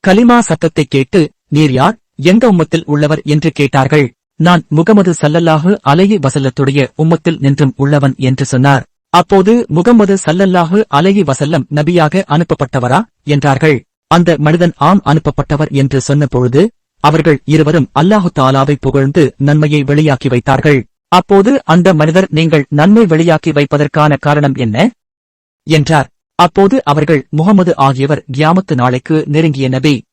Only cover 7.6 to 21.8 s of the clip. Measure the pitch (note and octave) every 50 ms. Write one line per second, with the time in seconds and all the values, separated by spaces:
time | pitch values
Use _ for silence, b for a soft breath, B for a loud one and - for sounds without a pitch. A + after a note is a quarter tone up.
7.6 | D3+ C3 - - C3+ C#3 D3+ C#3+ C3+ C3+ C3 - C3 B2+ C3+ C3 C#3+ - - B2+
8.6 | B2+ C#3 C#3 B2+ - _ _ _ _ _ - F3 F3+ _ G3+ G3 F3+ G3+ A3+ A#3+
9.6 | - - D3+ D#3+ F3 A#3 A#3+ A3+ G#3 F#3+ G3 G3 - - D#3 F3+ G3 F#3+ F#3 F3+
10.6 | E3+ D#3+ F3+ G#3 A3 _ - C#3+ E3 F#3+ G3 G#3 F#3+ D3 C#3 - D3 D3 E3+ D#3
11.6 | C3 _ D3 D3 D3+ D3+ F3 F3 D#3 D3+ - D#3+ D3+ - D3+ D#3 E3 _ D#3+ -
12.6 | D3 C3 - C3+ A#2+ A#2+ B2 E3 A#3 _ _ _ _ C#3+ D3 C#3+ C3 D3 C3+ B2
13.6 | D3+ D#3 C#3+ A#2 - _ _ _ _ _ D#3 F3 F3 E3+ E3 - D3 D3+ D#3+ F3
14.6 | F3 E3+ - _ C#3 D#3 F#3+ G3+ - - D3 D#3 - D3+ - - C#3 - D3+ C#3+
15.6 | D3+ - C#3 C#3 C3+ C3+ C3+ C3+ B2 - C#3+ D3 D3 B2+ - B2 B2+ B2 B2 C#3
16.6 | F#3 A#3 _ _ _ _ _ _ - D3 D3 D#3+ D3 E3 D3+ C3 _ - D3 D#3
17.6 | D#3 C#3+ D#3+ E3 C3 - _ C#3 D#3+ F#3+ G#3+ G#3 F3+ F3 - - C3+ C3 C3+ C3+
18.6 | C3+ C#3+ D3 C#3 - C3+ C3+ C#3 C3+ C3+ D3 F#3 D3+ C3 - _ C#3 C#3+ D3 D3+
19.6 | D#3 D3+ D3+ D3 C#3 C3+ C#3+ D3 D#3 D3+ C3+ B2 - C#3 B2 A#2+ - - C3+ C#3
20.6 | - D#3 D3 C3 A2 _ _ _ _ _ - F3+ F3 _ G3+ G3 G3 A#3 C#4 C4+
21.6 | - - D#3+ F3